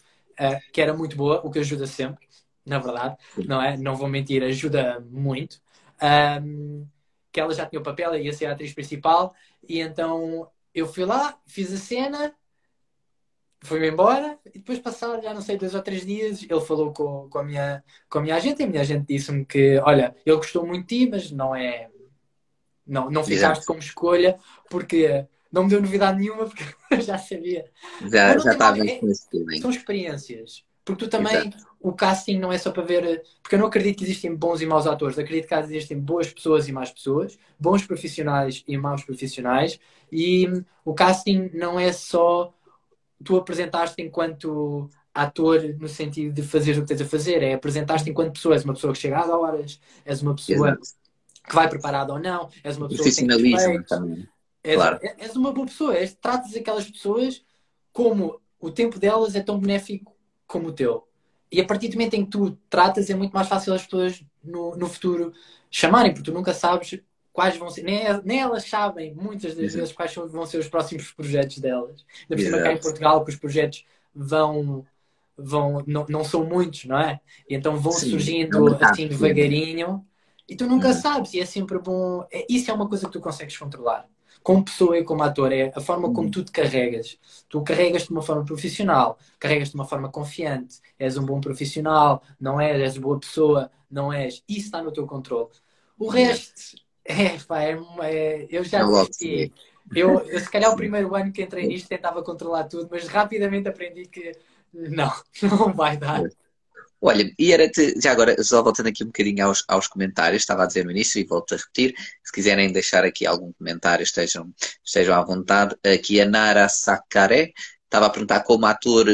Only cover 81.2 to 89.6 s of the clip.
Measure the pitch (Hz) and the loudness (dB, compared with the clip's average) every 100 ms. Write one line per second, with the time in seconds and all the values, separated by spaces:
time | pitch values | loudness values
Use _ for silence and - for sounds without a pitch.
81.2 | 196 180 180 202 190 185 185 185 185 180 | -2 -4 -4 -6 -6 -6 -4 -2 -2 -4
82.2 | - 175 - 247 247 214 202 202 185 165 | -8 -10 -2 -2 0 -2 -2 -4 -6 -8
83.2 | 165 151 147 - 147 143 120 110 - _ | -8 -10 -12 -12 -12 -6 -4 -4 -6 _
84.2 | _ _ - 190 196 - 175 170 165 151 | _ _ 4 4 4 2 4 4 2 0
85.2 | 147 143 131 131 135 143 139 175 127 117 | 0 2 0 2 -2 -4 -4 -2 0 -2
86.2 | 107 185 180 - - 131 123 113 113 - | -2 -4 -4 0 0 2 0 -2 -10 -16
87.2 | _ - _ 151 147 165 180 170 - 165 | _ -20 _ -6 -2 2 2 2 -2 -6
88.2 | 151 151 147 156 180 - 196 143 120 - | -2 -4 -4 -6 -8 -2 2 4 4 -2
89.2 | _ _ 147 151 | _ _ 0 0